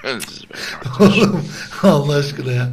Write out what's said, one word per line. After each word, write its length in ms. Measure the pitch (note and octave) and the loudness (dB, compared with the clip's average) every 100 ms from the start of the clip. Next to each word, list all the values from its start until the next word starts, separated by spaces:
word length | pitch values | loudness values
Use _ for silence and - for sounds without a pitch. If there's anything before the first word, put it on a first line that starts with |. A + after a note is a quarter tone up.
<laughs> 960 | B2 A#2+ - - - - - - - - | -8 -8 -10 -16 -18 -12 -12 -10 -10 4
Oğlum, 460 | G3+ A#3+ G3+ F3 D3 - - - | 4 6 2 0 -6 -10 -14 0
Allah 320 | F#3+ D3+ C#3+ | 4 4 2
aşkına 360 | C#3+ C#3+ - B2+ | 0 -2 -4 -4
ya. 180 | B2 B2 | -2 -2